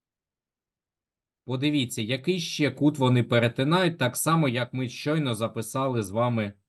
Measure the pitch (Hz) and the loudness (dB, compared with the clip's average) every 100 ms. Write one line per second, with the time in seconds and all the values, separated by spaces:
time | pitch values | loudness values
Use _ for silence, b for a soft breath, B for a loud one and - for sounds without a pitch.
0 | _ _ _ _ _ _ _ _ _ _ | _ _ _ _ _ _ _ _ _ _
1 | _ _ _ _ - 127 147 147 123 - | _ _ _ _ -6 -2 0 0 0 -2
2 | 107 131 151 185 165 - 143 - 147 147 | -4 -2 -2 -2 -2 -2 -2 2 0 2
3 | 127 123 117 120 120 120 135 175 180 170 | 4 4 4 2 2 2 0 2 2 0
4 | 123 - - 165 147 120 120 131 127 - | -2 -2 0 2 2 0 -4 -4 -6 -6
5 | 143 160 139 107 110 117 110 135 135 120 | -2 -2 0 -2 -4 -4 -6 -4 -2 -2
6 | 95 104 120 117 101 98 | -2 0 0 0 -2 -6